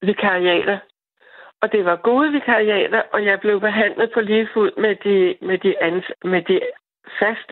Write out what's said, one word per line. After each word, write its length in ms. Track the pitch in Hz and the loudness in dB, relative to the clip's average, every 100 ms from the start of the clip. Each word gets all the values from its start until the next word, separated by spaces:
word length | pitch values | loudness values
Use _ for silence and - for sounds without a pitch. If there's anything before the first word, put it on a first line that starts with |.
vikariater. 760 | 185 208 208 180 180 175 - 196 - _ _ _ _ - - - | -2 0 0 0 2 2 0 -4 -8 _ _ _ _ -20 -16 -6
Og 100 | 214 | -2
det 120 | 214 | 0
var 120 | 180 175 | 0 0
gode 360 | 233 254 302 | 2 2 2
vikariater, 680 | 294 - 220 214 202 185 220 - | 0 0 0 2 0 0 -2 -2
og 120 | 220 | -2
jeg 160 | 208 196 | 0 0
blev 200 | 208 202 | 0 0
behandlet 500 | 208 208 208 - 226 | 0 0 0 0 -2
på 60 | 233 | -2
lige 280 | 208 214 214 | 0 0 0
fod 160 | 226 196 - | 0 0 0
med 100 | 214 190 | -2 0
de, 420 | 202 196 180 - 180 | 0 2 2 0 -4
med 100 | 185 | 0
de 140 | 196 - 165 | 0 0 -2
ans-, 260 | 175 - - 180 | -2 -8 -8 -2
med 100 | 185 165 | -2 0
de 120 | 185 - - _ _ - - | 0 -2 -10 _ _ -12 -2
fast 300 | 208 220 - | -2 -2 -12